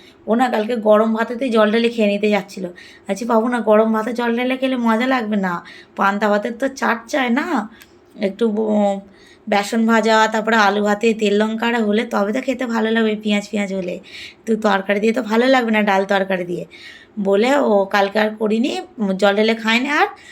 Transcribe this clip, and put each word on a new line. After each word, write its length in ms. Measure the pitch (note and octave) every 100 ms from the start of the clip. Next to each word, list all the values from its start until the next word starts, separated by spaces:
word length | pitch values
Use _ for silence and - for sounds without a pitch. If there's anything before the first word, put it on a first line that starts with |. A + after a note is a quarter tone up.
| - - -
ও 80 | A3+
না 140 | B3+
কালকে 260 | A3+ G#3+ A#3+
গরম 380 | G#3+ G#3+ A3
ভাতেতেই 360 | A3 A3+ A#3 C4+
জল 220 | A3 G#3+
ঢেলে 180 | A3+ A#3
খেয়ে 180 | A#3 G#3
নিতে 220 | G3+ G#3+
যাচ্ছিলো। 440 | G3+ F#3+ - F3+ F3+ - - -
আচ্ছা 180 | G3 A#3+
বাবু, 220 | A3+ A#3
না 120 | A#3+
গরম 340 | G#3+ G#3+ A3
ভাতে 200 | A3 A3
জল 240 | A#3+ A#3+ A#3
ঢেলে 200 | B3+ C4
খেলে 200 | C4 B3+
মজা 300 | A#3 A3 B3+
লাগবে 280 | C4 G#3+ G#3+
না, 300 | F#3 E3+ - - - -
পান্তা 340 | G3 G3+ G#3+
ভাতের 220 | G#3 A#3+ A#3
তো 80 | C4+
চাট 400 | C4+ - A#3 -
চায় 220 | D4 B3
না, 400 | A#3+ F4 C4+ G#3+ - - - _ -
একটু 300 | F#3+ F#3+ A3+
ব-, 500 | G#3 A3 G#3 G3+ G3 - - - - -
বেসন 360 | G#3 G3+ A#3 A3+
ভাজা, 440 | A3+ G#3+ A3 A3
তারপরে 240 | A3 G#3+ A3+
আলু 280 | G3+ G#3
ভাতে 300 | G#3 G#3 A#3
তেল 200 | A3 G#3
লঙ্কা 340 | G3+ A3 A3 A#3
আর 160 | A#3+
হলে 220 | G#3 G#3 A#3+
তবে 280 | A3 G3+
তো 80 | B3+
খেতে 240 | C4 A#3 A#3
ভালো 260 | A3+ A3
লাগবে, 240 | A3+ A3 G#3+
পেঁয়াজ 340 | G#3+ G#3 G3+
পেঁয়াজ 240 | G#3 G3+
হলে, 260 | F#3+ F3 F3+ - - - - -
তো 100 | A3
তরকারি 440 | A3 G3 G3 G3+
দিয়ে 140 | A3
তো 80 | A3+
ভালো 260 | G#3 A3+ B3+
লাগবে 240 | C4 A3+
না, 100 | G#3+
ডাল 240 | G#3 G3 G3
তরকারি 400 | G3+ F#3+ F#3 F3
দিয়ে। 200 | E3+ E3+ - - - - -
বলে 380 | G3 G3+ A#3+ C#4+
ও 280 | A#3+ G3+ G3
কালকে 340 | G#3 G3 G#3+
আর 160 | G#3+ G#3+
করিনি, 460 | G#3+ A3 C#4+ F4+ - - G3+ F#3+
জল 200 | G3+ G3+
ঢেলে 200 | A3 A3+
খায়নি 340 | A3 A3+ C#4
আর। 180 | D4+ G4+ - -